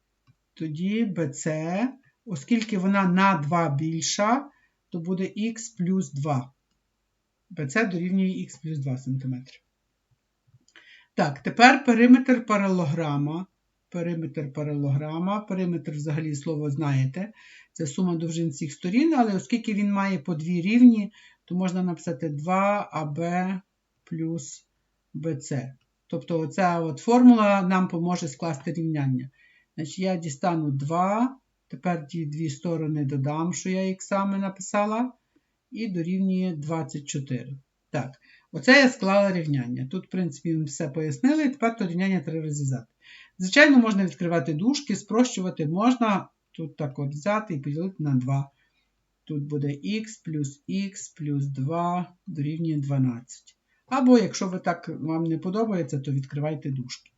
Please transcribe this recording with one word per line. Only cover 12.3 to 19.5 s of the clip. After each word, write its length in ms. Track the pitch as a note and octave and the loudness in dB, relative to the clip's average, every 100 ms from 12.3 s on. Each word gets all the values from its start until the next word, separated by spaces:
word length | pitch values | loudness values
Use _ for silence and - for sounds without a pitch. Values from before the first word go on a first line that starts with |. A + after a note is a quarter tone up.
| A#3+ A#3 | 2 2
паралелограма. 1000 | G#3 G3 F#3 D#3 E3 D#3 C#3+ C#3+ D#3+ F#3+ _ _ _ _ | 2 2 2 0 0 0 0 -2 -4 -8 _ _ _ _
Периметр 640 | F3+ E3+ E3 D#3 C#3+ C#3+ | -6 -4 -4 -6 -6 -8
паралелограма. 880 | D3+ D3 D3 C#3+ C3+ D3+ D#3+ F3+ G#3 | -6 -4 -2 0 0 -2 -4 -2 -2
Периметр, 520 | G#3 F#3+ F3+ E3 C#3+ | -4 -4 -2 -2 -4
взагалі, 420 | D3+ D3+ D3+ D#3+ | -6 -4 -4 -4
слово 360 | D3 E3 D3+ D3+ | -4 -4 -4 -2
знаєте. 640 | C#3+ D3 C3+ C3 F3 G#3+ - - - - | -2 0 0 0 -2 -10 -12 -20 -20 -20
Це 140 | - D#3+ | -8 -6
сума 300 | - F#3 E3 | -2 -2 0
довжин 320 | E3 E3 E3 | -2 -2 -4
всіх 240 | C#3 D#3 | -4 -8
сторін, 420 | - F3+ A3 D#4+ | -6 -2 2 4
але 200 | D4 A3+ | 4 2
оскільки 400 | F#3+ - | 0 -2